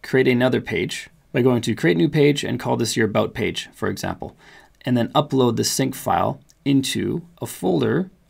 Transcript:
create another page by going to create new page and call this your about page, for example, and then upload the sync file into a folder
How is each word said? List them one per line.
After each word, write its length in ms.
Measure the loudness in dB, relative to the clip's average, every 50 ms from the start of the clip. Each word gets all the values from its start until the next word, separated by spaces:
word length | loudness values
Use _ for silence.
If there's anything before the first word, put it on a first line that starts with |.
create 260 | -6 0 2 4 4 4
another 320 | 4 4 2 2 2 0
page 480 | -2 -4 -4 -4 -4 -4 -6 -10 -12 -16 _ _ _ _
by 100 | -2 2
going 200 | 4 4 4 2
to 120 | 0 -2 -4
create 220 | 0 2 2 2
new 120 | 4 2 2
page 360 | 4 4 4 4 4 2 -2
and 160 | -4 -6 -4
call 160 | -2 -2 0
this 200 | 0 0 -2 0
your 100 | 0 0
about 280 | 2 2 0 0 0 -2
page, 340 | -4 -4 -4 -4 -6 -10 -12
for 160 | _ -6 -6 -4
example, 480 | -4 -4 -6 -8 -8 -8 -10 -14 -14 _ -20 -20 -20 -20 -20 _ _ _
and 140 | -4 -2 0
then 120 | 0 0 0
upload 480 | 0 -2 -2 0 0 2 2 2 2
the 80 | 0 -2
sync 300 | -2 0 -2 -2 -2 -4
file 460 | -6 -2 -2 0 0 0 -2 -2 -6 _ _ _ _ _
into 640 | 2 2 2 2 0 -4 -4 -2 -2 -4 -6 -8 -12 _ _
a 60 | -12
folder 640 | -12 -10 -6 -2 0 0 0 0 0 0 -2 -2 -4 _ _ _